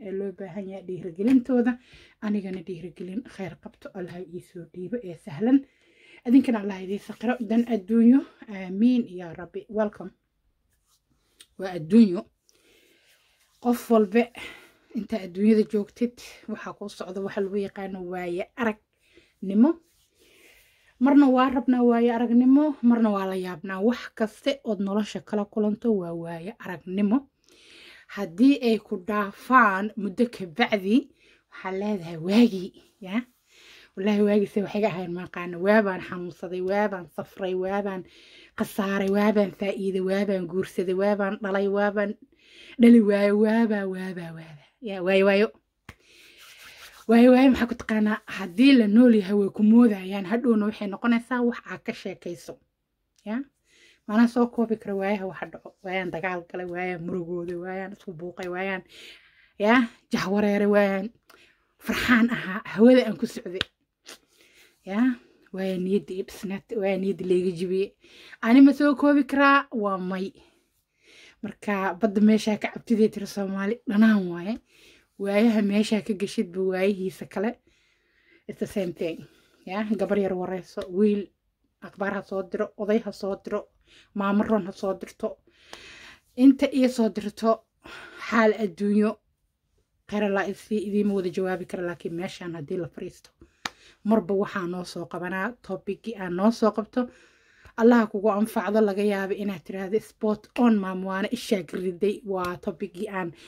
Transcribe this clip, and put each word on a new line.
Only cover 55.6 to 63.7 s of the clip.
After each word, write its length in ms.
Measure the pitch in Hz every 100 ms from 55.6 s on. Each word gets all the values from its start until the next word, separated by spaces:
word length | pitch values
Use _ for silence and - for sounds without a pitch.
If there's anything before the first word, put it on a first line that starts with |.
| - _
Waayaan 260 | 190 185 180
dagaal 320 | 165 185 180
galay, 240 | 170 180 180
waayaan 320 | 175 180 175
murugooday, 560 | 175 185 165 175 170 175
waayaan 360 | 185 185 190 202
isku 160 | -
buuqay, 360 | 156 175 175 180
waayaan, 340 | 180 190 190 - - - - _ _ _ -
ya, 280 | 208 247 233 _ -
jahwareeray, 560 | 226 185 202 208 202 208
waayaan 380 | 202 202 196 208 _ _ - _ _ _ _
farxaan 440 | - - - 240 233
ahaa, 300 | 208 185 196
hawada 440 | - 165 233 254 220
aan 80 | 170
ku 80 | 226
socday. 380 | - 190 180 -